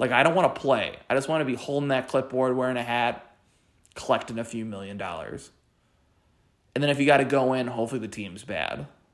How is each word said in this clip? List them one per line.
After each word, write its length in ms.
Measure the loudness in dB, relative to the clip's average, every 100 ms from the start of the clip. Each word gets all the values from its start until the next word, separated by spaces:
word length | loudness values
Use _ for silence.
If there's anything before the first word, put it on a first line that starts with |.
Like, 100 | 2
I 140 | 4
don't 100 | 6
wanna 140 | 6 2
play. 480 | 2 2 2 0 -8 -2
I 60 |
just 140 | -2 2
wanna 160 | 0
be 100 | 0
holding 360 | -2 -2 -2 0
that 180 | 0 0
clipboard, 480 | -2 0 0 2 2
wearing 200 | 0 -2
a 60 |
hat, 540 | -2 0 0 -2 -12 _ _ _ _ _ _
collecting 460 | -12 0 0 0 -8
a 40 |
few 200 | -6 -8
million 320 | -8 -10 -10 -10
dollars. 560 | -8 -8 -10 -12 -14 _ _ _ _ _ _ _ _ _ _ _ _
And 80 | -2
then 80 | 0
if 80 | 2
you 80 | 6
gotta 180 | 6
go 280 | 6 2 2
in, 160 | 2 -2
hopefully 320 | -4 -4 -4
the 80 | -6
team's 340 | -8 -10 -12
bad. 460 | -8 -6 -6 -8 -10 _ _